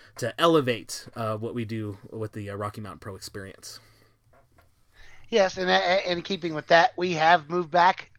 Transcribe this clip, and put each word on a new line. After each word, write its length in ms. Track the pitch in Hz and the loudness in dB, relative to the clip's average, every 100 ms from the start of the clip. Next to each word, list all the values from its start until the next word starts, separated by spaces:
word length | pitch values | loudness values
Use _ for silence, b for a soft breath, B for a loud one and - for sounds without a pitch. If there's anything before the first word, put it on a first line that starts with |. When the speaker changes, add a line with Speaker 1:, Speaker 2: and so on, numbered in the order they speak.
| b - | b -8
Speaker 1:
to 180 | 117 - | -6 2
elevate, 680 | 170 160 127 113 - - - 117 | 4 4 2 -2 -6 -14 -12 -8
uh, 180 | 113 110 | -6 -6
what 180 | 113 | -6
we 120 | 120 107 | -6 -6
do 320 | 113 107 98 - | -6 -8 -10 -14
with 200 | 113 107 | -10 -10
the, 180 | 110 101 | -10 -10
uh, 60 | 101 | -8
Rocky 240 | 104 113 | -8 -8
Mountain 200 | 101 80 | -14 -14
Pro 140 | 107 | -14
experience. 680 | 95 - 104 95 - - - _ _ _ _ _ _ _ _ _ _ _ b b b b | -14 -14 -14 -14 -16 -18 -20 _ _ _ _ _ _ _ _ _ _ _ b b b b
Speaker 2:
Yes, 280 | 226 190 185 | 2 2 0
and, 120 | 180 | 2
uh, 40 | |
and 460 | 190 185 190 180 175 | 2 2 0 0 -4
in 20 | |
keeping 300 | 170 190 170 | -4 -6 -6
with 140 | 151 - | -4 4
that, 260 | 170 180 - | 6 4 0
we 140 | 180 | -2
have 360 | 165 160 175 147 | 2 4 4 2
moved 220 | 175 160 | -6 0
back 380 | 175 180 185 - | 2 4 2 -6